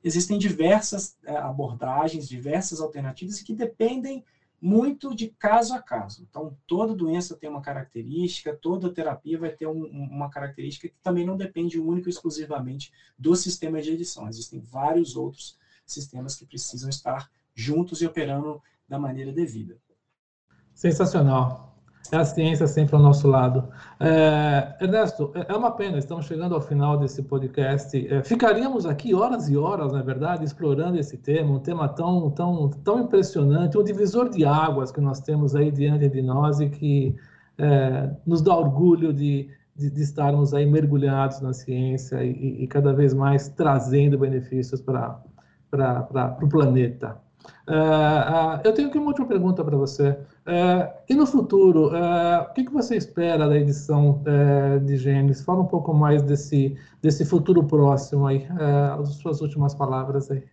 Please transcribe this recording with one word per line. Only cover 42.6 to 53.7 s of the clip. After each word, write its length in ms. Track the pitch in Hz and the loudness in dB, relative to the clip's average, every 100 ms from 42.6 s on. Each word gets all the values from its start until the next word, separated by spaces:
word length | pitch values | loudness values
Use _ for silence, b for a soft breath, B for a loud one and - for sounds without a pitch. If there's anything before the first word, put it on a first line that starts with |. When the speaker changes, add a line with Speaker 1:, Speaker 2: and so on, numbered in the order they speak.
| 127 | -2
Speaker 2:
e 20 | |
cada 260 | 147 143 | 2 2
vez 220 | 135 143 131 | 4 4 4
mais 340 | 139 139 - | 2 2 -2
trazendo 680 | - 156 135 127 139 143 139 | -2 2 2 2 4 4 4
benefícios 640 | 135 131 127 131 127 131 | 0 -2 -4 -6 -4 -6
pra, 440 | 131 127 117 117 - - b b _ | -4 -4 -4 -10 -18 -20 b b _
pra, 320 | 139 131 123 | 0 0 0
pra, 260 | 127 131 123 | -2 -4 -4
pro 180 | - 151 | 0 2
planeta. 720 | 156 139 127 120 120 113 107 _ _ B B - | 4 4 4 2 -2 -12 -12 _ _ B B -2
É, 60 | |
é, 920 | 156 156 156 151 151 147 165 160 160 220 | 2 4 4 4 2 2 2 0 0 0
eu 60 | |
tenho 160 | 220 285 | 2 0
aqui 80 | 302 | 0
uma 100 | 294 | -2
última 200 | 277 240 | -2 0
pergunta 360 | 202 180 180 | 0 2 0
pra 140 | 151 143 | 0 0
você. 420 | 135 - 143 139 B B - | 0 0 0 0 B B -4
É, 560 | 175 180 180 - - - | 2 2 2 0 -8 0
e 40 | |
no 140 | 269 285 | 2 4
futuro, 680 | 277 208 196 190 160 151 165 | 2 4 6 6 6 4 2
é, 460 | 175 175 170 175 | 0 2 2 2
o 120 | - | 0
que 120 | - 254 | -4 -2
que 60 | |
você 240 | 285 233 220 | -2 0 -2
espera 520 | 147 - 170 160 151 | -4 -2 0 2 4
da 80 | 147 | 4
edição, 680 | 143 | 2